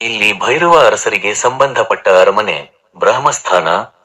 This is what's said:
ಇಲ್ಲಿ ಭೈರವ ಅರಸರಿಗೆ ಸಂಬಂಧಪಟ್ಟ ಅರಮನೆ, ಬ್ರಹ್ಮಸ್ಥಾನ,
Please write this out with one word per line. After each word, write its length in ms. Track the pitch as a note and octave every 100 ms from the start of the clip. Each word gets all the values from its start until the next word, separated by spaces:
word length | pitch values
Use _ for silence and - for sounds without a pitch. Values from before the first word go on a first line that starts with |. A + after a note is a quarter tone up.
ಇಲ್ಲಿ 360 | A2+ A2+ G#2 F#2+
ಭೈರವ 440 | A2 D3 F3 E3 A#2
ಅರಸರಿಗೆ 480 | G2+ A2 G#2 G2+
ಸಂಬಂಧಪಟ್ಟ 720 | G#2 B2 C3 C#3 A#2+ G#2+ G2 G2+
ಅರಮನೆ, 840 | F#2 G2 G2+ G#2 D2+ - _ _ F#2
ಬ್ರಹ್ಮಸ್ಥಾನ, 720 | F#2+ B2 C#3+ - - F2+ D#2+ F#2 A2+ _